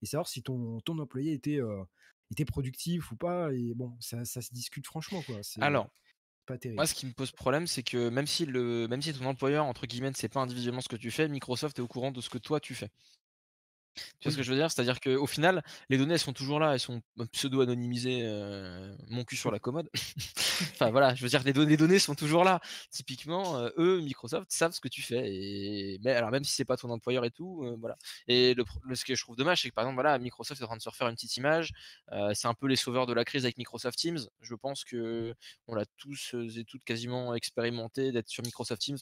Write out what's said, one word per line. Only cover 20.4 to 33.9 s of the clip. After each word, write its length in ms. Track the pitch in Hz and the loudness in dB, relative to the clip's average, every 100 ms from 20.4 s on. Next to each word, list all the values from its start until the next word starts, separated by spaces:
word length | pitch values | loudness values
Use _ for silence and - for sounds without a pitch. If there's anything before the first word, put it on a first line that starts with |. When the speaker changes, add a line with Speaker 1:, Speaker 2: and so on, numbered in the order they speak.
| - - 165 | 0 0 -2
Speaker 2:
Enfin, 180 | - 117 | 2 4
voilà, 240 | 123 135 123 | 8 6 6
je 80 | |
veux 60 | 123 | 2
dire, 140 | 139 | 4
les 100 | 131 | 6
don-, 120 | 135 151 | 6 8
les 120 | 151 | 10
données 220 | 160 190 | 10 8
sont 160 | - 143 | 6 2
toujours 280 | 151 165 | 4 6
là. 160 | 185 180 - - - | 8 6 2 -14 -12
Typiquement, 680 | - - 131 139 175 190 139 | -10 -8 -8 -4 -2 0 0
heu, 140 | 120 - | 0 4
eux, 240 | 170 185 | 4 4
Microsoft, 500 | 147 127 117 165 190 | 2 -4 -4 -6 -2
savent 200 | - 165 | 2 2
ce 80 | - | 0
que 60 | 127 | -8
tu 140 | - | -6
fais. 320 | 127 120 117 | -2 -2 0
Et... 680 | 98 98 101 98 104 98 95 | -4 -4 -4 -4 -4 -4 -2
Mais 80 | 113 | 2
alors, 180 | 123 110 | 2 2
même 120 | 131 | 0
si 80 | 139 | 0
c'est 120 | - 131 | -2 0
pas 120 | 127 | -2
ton 120 | 123 | -2
employeur 340 | 117 - 127 120 | -6 0 0 0
et 60 | |
tout, 320 | - 180 175 127 | -4 -12 -8 -8
heu, 100 | 117 | -6
voilà. 160 | 113 110 - - - | -8 -10 -14 -8 4
Et 260 | 123 127 | 6 8
le 100 | 123 113 | 6 0
pro-, 140 | - | -4
le, 120 | 131 123 | -6 -6
ce 80 | - | -2
que 100 | 123 | -4
je 60 | |
trouve 120 | - 117 | -4 -2
dommage, 260 | 143 175 | 2 2
c'est 80 | 127 | 2
que, 40 | |
par 100 | - | -2
exemple, 120 | 120 131 | -2 2
voilà, 220 | 143 135 | 4 4
Microsoft 420 | 120 - 117 135 | 0 -8 -10 -8
est 20 | |
en 40 | 113 | -8
train 100 | 113 | -6
de 40 | |
se 80 | 113 | -8
refaire 180 | - 123 | -2 -2
une 80 | 117 | -2
petite 220 | 113 - | -6 -2
image. 340 | 139 165 160 - - - - | 2 2 0 -8 -18 -20 -8
Heu, 200 | 101 101 | -2 0
c'est 140 | 104 120 | 0 0
un 60 | |
peu 140 | 117 135 | 0 2
les 80 | 131 | 2
sauveurs 300 | - 123 123 | 2 0 2
de 60 | |
la 120 | 117 120 | 2 2
crise 200 | 143 123 | 0 -2
avec 120 | 117 | -2
Microsoft 400 | 120 117 127 | -8 -6 -6